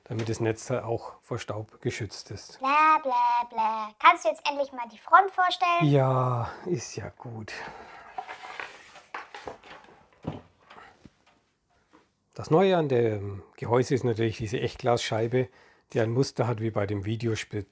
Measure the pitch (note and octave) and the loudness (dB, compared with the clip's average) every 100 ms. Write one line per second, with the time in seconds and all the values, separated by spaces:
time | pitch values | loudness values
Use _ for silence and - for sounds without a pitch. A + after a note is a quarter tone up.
0 | - A2+ A2 G#2+ A2+ A2 - B2 A2 A#2 | -10 -6 -4 -2 -2 -2 -4 -4 -4 -6
1 | - - - A#2+ - G#2+ A2 - A#2+ - | -8 -16 -10 -8 -8 -10 -10 -8 -6 -6
2 | G#2+ - - G#2 - - C4 D4 D#4 D#4 | -8 -10 -14 -16 -16 -6 0 4 6 4
3 | C#4 A#3+ A#3+ A#3+ A#3+ A3+ A3 A3 G#3+ - | 2 2 2 0 -2 -2 -2 -2 -8 4
4 | D#4+ E4+ E4 D4+ C#4+ C#4+ C4+ B3+ A#3+ G#3+ | 6 6 2 -2 -2 -4 -4 -6 -12 -12
5 | - E4+ G4 F#4 F4+ F4 F4 E4+ D3 C#3+ | 6 8 8 2 0 2 2 4 4 4
6 | C3 B2+ B2+ A#2+ A2 - F3+ A#2+ - - | 4 2 0 -2 -4 -6 -4 -4 -6 -10
7 | G#2 - A#2+ A2 G#2 - - - - - | -12 -12 -14 -14 -12 -12 -14 -16 -18 -20
8 | - - - - - - - - - - | -18 -14 -14 -14 -14 -12 -14 -16 -20 -20
9 | - - - - - - - - - - | -16 -16 -14 -14 -14 -16 -20 -20 -20 -20
10 | _ _ - - - _ - - - _ | _ _ -10 -10 -14 _ -20 -20 -20 _
11 | - _ _ _ _ _ _ _ _ _ | -20 _ _ _ _ _ _ _ _ _
12 | _ _ _ - - D#3 F#3+ F3+ D3 B2 | _ _ _ -10 0 4 4 4 2 2
13 | A#2 G#2 G2+ G2 - - G#2 B2 B2 B2+ | 2 0 -6 -10 -14 -8 0 2 2 0
14 | B2 A2 A2+ - G#2+ - A#2+ - B2 A#2+ | 0 0 -2 -2 -6 -4 -4 -4 0 0
15 | - A2+ A#2 B2+ B2+ - - _ _ B2 | 0 -2 0 0 -2 -6 -20 _ _ 0
16 | A2+ A#2+ C3+ - A#2 A2 A2 G#2+ G2+ G#2 | 0 2 0 0 -2 0 -2 -2 -2 -2
17 | G2+ A2 A2+ G#2+ - G#2 G2 | -4 -4 -2 -4 -6 -8 -8